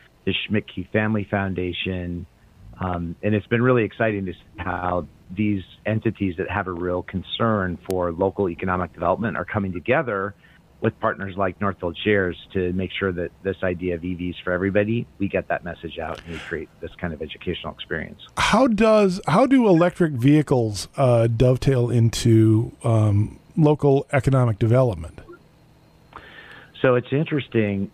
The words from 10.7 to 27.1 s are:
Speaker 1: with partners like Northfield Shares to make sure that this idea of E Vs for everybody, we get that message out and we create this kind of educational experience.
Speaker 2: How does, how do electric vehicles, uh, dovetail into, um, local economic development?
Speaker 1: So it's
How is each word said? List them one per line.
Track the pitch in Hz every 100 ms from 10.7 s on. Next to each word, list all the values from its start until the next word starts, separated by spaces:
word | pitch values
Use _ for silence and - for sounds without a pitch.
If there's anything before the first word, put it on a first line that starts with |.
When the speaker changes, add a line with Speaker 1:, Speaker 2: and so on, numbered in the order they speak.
| -
Speaker 1:
with | 113 -
partners | 110 - 98 90
like | 95 -
Northfield | 104 92 87 82
Shares | 107 104 90 85 -
to | 98 90
make | 90 90
sure | - 98
that | 87 85 -
this | 98 92
idea | 95 90 90 85
of |
E | 87
Vs | 87 90 85
for | -
everybody, | 90 98 95 104 117 127 -
we | 98
get | 95 -
that | 85
message | 87 85 82 78
out | 80 80
and | 82
we | 80
create | - 80 78 -
this | 82 -
kind | 87
of | 76
educational | 76 - - 82 78
experience. | - - 80 82 82 - -
Speaker 2:
How | - 208 262
does, | 202 220 214 202 180 -
how | 190 262
do | 269 226
electric | 170 175 - 170
vehicles, | 135 127 151 147 131 113 101 - -
uh, | 131 120 117
dovetail | 113 127 127 - 131 120
into, | 120 113 - 123 110 110 110 127 -
um, | 127 113 107 101 104 - _ -
local | 151 151 143 139 -
economic | 143 - 131 123 107
development? | 113 123 127 87 78 - - - _ _ _ _ _ _ _ - - - - - - -
Speaker 1:
So | 135 123
it's | 120